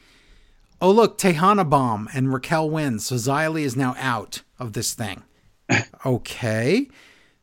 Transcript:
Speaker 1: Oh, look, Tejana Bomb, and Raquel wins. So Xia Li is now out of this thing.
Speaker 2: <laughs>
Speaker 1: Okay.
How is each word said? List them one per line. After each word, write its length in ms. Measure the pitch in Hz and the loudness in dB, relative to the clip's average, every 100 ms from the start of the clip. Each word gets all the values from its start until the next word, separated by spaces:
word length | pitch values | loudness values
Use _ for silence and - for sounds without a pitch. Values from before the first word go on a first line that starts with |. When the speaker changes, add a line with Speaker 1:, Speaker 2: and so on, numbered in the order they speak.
| _ _ _ - _ _ _ - | _ _ _ -20 _ _ _ 0
Speaker 1:
Oh, 80 | 180 | 4
look, 260 | 214 220 - | 6 6 4
Tejana 500 | 196 156 185 208 160 | 0 4 4 4 4
Bomb, 400 | 139 127 104 107 | 2 2 -2 -4
and 200 | 135 131 | -2 0
Raquel 360 | 131 - 165 156 | -2 -2 0 0
wins. 380 | 156 147 107 - | -2 -2 -4 -4
So 80 | |
Xia 360 | 127 113 139 156 | -4 0 0 0
Li 100 | 160 | -2
is 100 | 143 120 | -2 -2
now 180 | 131 123 | -2 -2
out 440 | 131 117 95 - - - | -4 -4 -6 -14 -16 -12
of 140 | 120 | -10
this 220 | 110 110 | -6 -6
thing. 280 | - 107 92 - _ _ _ - | -6 -8 -10 -16 _ _ _ -4
Speaker 2:
<laughs> 140 | 110 - - 131 | -2 -2 -6 -4
Speaker 1:
Okay. 840 | 120 - - 117 110 120 214 277 - - _ _ _ | -4 -4 -6 -4 -2 0 0 -2 -8 -20 _ _ _